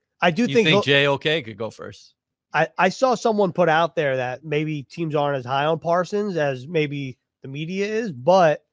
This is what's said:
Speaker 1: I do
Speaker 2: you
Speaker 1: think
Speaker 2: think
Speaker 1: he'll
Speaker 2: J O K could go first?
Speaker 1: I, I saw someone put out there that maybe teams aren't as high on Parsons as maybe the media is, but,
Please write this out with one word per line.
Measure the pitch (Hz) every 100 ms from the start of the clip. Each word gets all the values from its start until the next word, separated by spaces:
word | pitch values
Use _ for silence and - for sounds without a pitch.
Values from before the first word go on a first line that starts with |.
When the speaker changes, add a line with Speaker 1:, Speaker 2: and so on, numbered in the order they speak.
| _ _
Speaker 1:
I | 180
do | 165
Speaker 2:
you | 240
Speaker 1:
think | 233
Speaker 2:
think | 175
Speaker 1:
he'll | 196
Speaker 2:
J | 196 143 143
O | 135
K | 156 160
could | 110 98
go | 110
first? | - 95 - - _ _ _ _
Speaker 1:
I, | 156 160 -
I | 254
saw | - 262 233
someone | 233 208 190
put | 170 170
out | 156 170 170
there | 143 131
that | 123 127
maybe | 160 147 156 151
teams | 127 - 165 147
aren't | 143 139
as | 120
high | 139 147
on | 165
Parsons | 170 175 170 208 208 165
as | 143 131 135
maybe | 170 151 143 135 - _ _
the | 135
media | 139 160 190 202
is, | 220 233
but, | 123 131 185 165 151 _